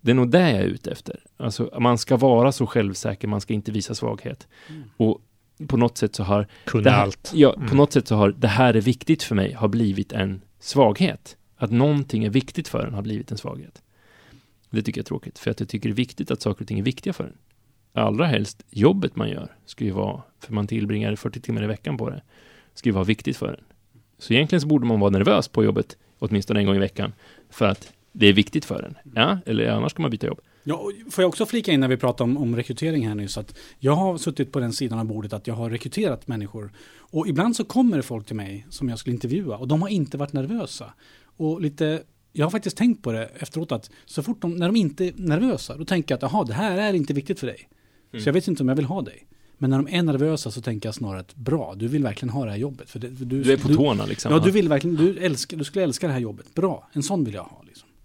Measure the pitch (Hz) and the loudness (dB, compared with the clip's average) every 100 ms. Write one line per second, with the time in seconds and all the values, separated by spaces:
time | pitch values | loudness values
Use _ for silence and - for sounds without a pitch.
0 | 113 127 123 165 175 101 95 - - - | 4 4 6 6 6 4 0 -2 -8 -10
1 | - - _ _ 123 101 117 - 120 120 | -12 -14 _ _ -6 -4 -6 2 2 2
2 | - 127 135 117 131 131 117 120 101 92 | 2 4 6 6 4 2 0 0 0 -2
3 | 113 98 107 104 - 107 104 107 - 117 | -6 -6 -4 -4 -2 -4 -4 -6 -6 -6
4 | 117 107 120 127 - _ - 156 117 - | -6 -6 -10 -14 -18 _ -18 -18 -18 0
5 | 110 - _ _ _ _ 151 120 120 - | 0 0 _ _ _ _ -2 2 2 2
6 | 107 - 95 101 104 - - 117 120 123 | -4 -2 0 0 0 -8 -2 2 6 6
7 | 101 - - 170 139 - 113 135 143 143 | 4 -2 -4 6 6 6 2 4 6 4
8 | - 107 101 - 113 104 127 110 104 120 | 2 4 4 4 2 4 4 4 2 0
9 | - 156 - 104 95 120 110 113 110 98 | 0 0 2 0 0 0 0 2 0 0
10 | 101 110 98 95 - _ - 143 117 104 | -4 -2 -2 -4 -14 _ -2 6 6 6
11 | 180 - - - _ _ 113 120 143 147 | 0 -2 -16 -20 _ _ 0 4 4 2
12 | 139 110 107 123 127 - 151 113 110 107 | 0 -2 2 0 0 -8 -6 -4 -4 -6
13 | 104 104 - 110 120 131 160 - _ _ | -6 -6 -8 -10 -10 -12 -16 -20 _ _
14 | _ _ _ - _ _ _ 110 104 - | _ _ _ -20 _ _ _ -4 -4 -6
15 | - - - - - 110 104 107 110 107 | -8 -8 -10 -6 -6 -4 -6 -4 -4 -2
16 | 123 - - - 107 101 104 104 113 127 | -4 -6 -6 -2 -2 -4 -4 -4 -4 -4
17 | - 175 - - _ _ _ _ _ 117 | -8 -6 -10 -12 _ _ _ _ _ -2
18 | 110 107 165 110 104 - - 101 127 196 | 0 2 0 0 -2 -10 -12 4 4 4
19 | - - 110 - - _ - - 110 95 | -2 -4 -6 -6 -12 _ -20 -6 -4 -2
20 | 101 - - _ - 107 104 113 104 107 | -4 -6 -14 _ -6 -4 -2 -2 -2 -2
21 | 107 107 - 120 - 113 107 107 - 131 | -2 -4 -8 -8 -6 -4 -4 -4 -6 -4
22 | 113 - _ _ - - _ - 123 95 | -6 -8 _ _ -20 -20 _ -2 0 2
23 | 95 107 - 131 - - _ _ _ _ | 2 0 -2 -4 -6 -8 _ _ _ _
24 | _ _ - 120 156 180 143 147 120 110 | _ _ 0 2 4 2 4 2 4 4
25 | 101 98 101 104 - - 107 101 - - | 4 4 4 2 2 2 2 2 -4 -10
26 | _ _ 110 104 - 104 101 98 98 - | _ _ -2 -2 0 0 2 2 0 -4
27 | 104 - - - _ - 220 98 - _ | -8 -8 -20 -20 _ 0 0 0 -8 _
28 | _ - 104 98 - 156 - - - - | _ 6 8 8 4 -2 -4 -8 -8 -16
29 | - 117 139 196 - 110 113 110 135 - | -8 0 0 0 -2 0 0 0 -2 -2
30 | 151 117 - - _ _ 143 160 208 208 | -4 -2 -4 -6 _ _ -8 -6 -6 -10
31 | 233 - 185 - 214 240 208 147 131 127 | -8 0 0 2 -2 -2 2 2 4 2
32 | 127 120 120 143 123 117 - 117 160 156 | 0 0 0 0 0 -2 -4 -4 -2 -2
33 | 110 104 101 - 104 - - - 135 151 | -2 -4 -6 -8 -12 -18 -20 -4 2 2
34 | 190 165 170 143 135 143 120 113 123 113 | 2 -2 -4 -4 -4 -2 -4 -4 -4 -4
35 | 113 107 104 104 - 113 117 117 120 - | -4 -6 -6 -8 -6 -6 -6 -6 -6 -2
36 | 202 120 - 113 101 110 104 - - - | -2 -2 -6 -6 -8 -12 -16 -18 -20 -20
37 | _ 156 180 147 220 233 - 240 247 160 | _ -4 -2 0 0 0 0 2 4 2
38 | - 117 107 110 98 101 - - 131 117 | -2 -8 -8 -8 -8 -12 -14 -8 -6 -6
39 | - 120 120 160 170 104 123 156 196 202 | -6 -6 -4 -4 -4 -8 -2 0 0 -2
40 | 135 139 143 143 135 226 165 - - _ | -4 -6 -6 -4 -4 -6 -8 -12 -16 _
41 | _ _ _ - 156 170 151 143 156 156 | _ _ _ -6 -4 -2 -4 -2 -2 -2
42 | - _ _ 160 156 214 190 - 240 226 | -8 _ _ -2 0 0 -6 2 2 2
43 | 120 113 113 - 143 160 165 113 - - | -2 -4 -6 -10 -10 -8 -6 -6 -6 -20
44 | _ - 147 - 175 170 175 226 165 147 | _ -8 -6 -4 -4 -2 2 2 0 0
45 | 180 - 180 151 254 - - 139 160 185 | -4 -2 0 2 2 -2 -6 -10 -2 -2
46 | 147 123 131 208 135 110 214 185 214 185 | 0 -2 0 -2 -2 -2 -2 0 0 0
47 | 143 143 139 185 127 - - _ _ _ | 0 -4 -4 -6 -6 -10 -20 _ _ _
48 | _ 117 110 165 185 165 131 135 135 190 | _ -4 0 0 0 -2 0 0 -2 -4
49 | 131 - _ _ _ _ 135 135 143 175 | -8 -14 _ _ _ _ 0 2 2 0
50 | 165 135 151 156 - 120 120 110 110 - | 0 2 0 0 -6 -8 -6 -6 -6 -8
51 | 107 95 92 - 120 156 98 101 117 147 | -8 -8 -12 -8 -4 -2 -4 -6 -4 -2
52 | 127 98 123 131 117 101 139 131 - - | -2 -4 -6 -4 -6 -6 -6 -8 -16 -14
53 | 123 131 123 135 131 135 143 151 143 104 | -14 -12 -6 0 2 4 4 4 4 2
54 | 101 101 - 156 165 202 170 147 170 160 | -2 -4 2 4 6 4 4 2 0 2
55 | 170 190 180 131 - 165 139 196 175 120 | 2 2 -2 -2 -6 -8 -6 -2 -2 -2
56 | 175 131 113 104 - - 185 151 - 151 | -4 -2 -4 -10 -8 -2 -2 -2 -8 -6
57 | 139 196 123 98 - - - - _ _ | -2 -2 -2 -4 -12 -20 -20 -20 _ _